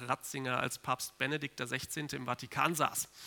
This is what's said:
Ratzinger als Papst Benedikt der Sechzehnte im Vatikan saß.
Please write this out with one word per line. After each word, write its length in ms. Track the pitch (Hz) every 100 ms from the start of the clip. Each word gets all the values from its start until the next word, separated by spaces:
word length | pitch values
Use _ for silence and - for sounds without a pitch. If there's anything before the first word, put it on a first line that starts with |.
Ratzinger 560 | 127 131 - 139 131 127
als 180 | 131 -
Papst 380 | - 127 - -
Benedikt 420 | 135 151 143 -
der 80 | 123
Sechzehnte 500 | 131 - 156 147 139
im 100 | 123
Vatikan 480 | 123 127 135 147
saß. 340 | 156 139 - - -